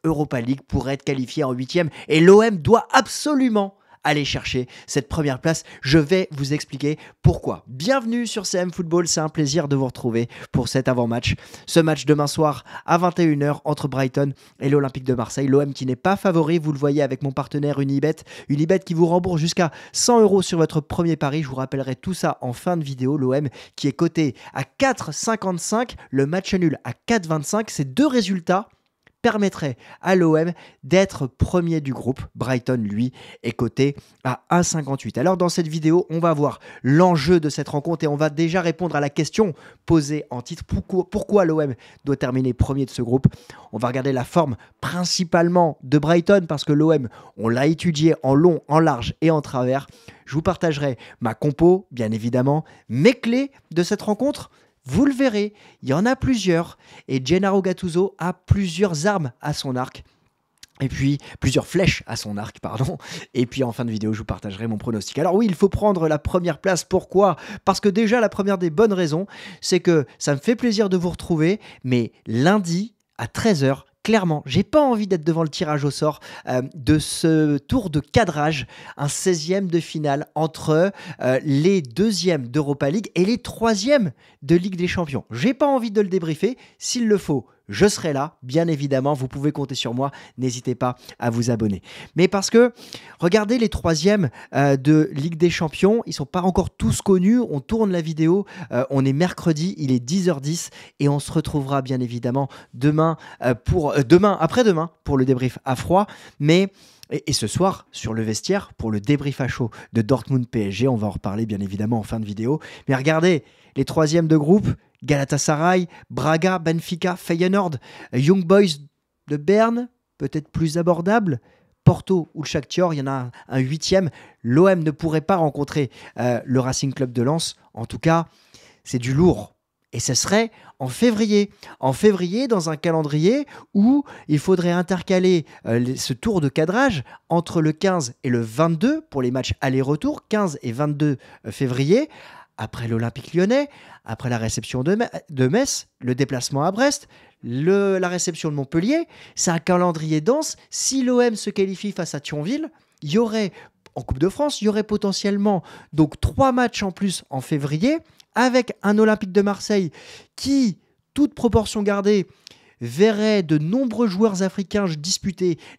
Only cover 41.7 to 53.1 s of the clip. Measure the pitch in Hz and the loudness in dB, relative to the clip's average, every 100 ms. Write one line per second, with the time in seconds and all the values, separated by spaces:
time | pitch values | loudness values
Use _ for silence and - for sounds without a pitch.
41.7 | 117 - - 139 135 131 131 131 117 123 | -4 -12 -10 -4 -2 0 0 -2 0 -2
42.7 | 139 127 - 117 131 139 - - - - | -2 -4 -4 0 2 2 0 -20 -20 -14
43.7 | 110 120 131 135 131 - 175 143 107 - | -4 -4 -2 -2 -4 0 0 0 -4 -12
44.7 | - 135 175 175 - 175 170 170 180 165 | -12 -8 -4 -4 -4 0 2 4 4 2
45.7 | - 131 147 151 170 170 202 165 147 - | -2 0 0 4 2 4 2 2 -6 0
46.7 | 147 160 151 117 - - - 113 123 147 | 2 4 2 0 -10 -20 -6 -2 2 2
47.7 | 165 175 147 160 - 131 143 175 156 - | 2 -2 2 2 2 2 6 4 2 2
48.7 | 156 160 120 - - 160 151 - 127 127 | 4 4 0 -6 0 2 2 -2 -2 0
49.7 | 135 - _ - - - 147 185 160 170 | -2 -4 _ -20 -20 -6 -2 -2 0 -2
50.7 | 143 143 117 - - 120 - 147 135 175 | 0 -4 -6 -12 -6 -6 -2 -2 4 4
51.7 | 185 - 120 110 110 117 127 135 151 - | 4 0 -6 -4 -2 0 0 2 0 -4
52.7 | - - 127 208 | -20 -6 2 4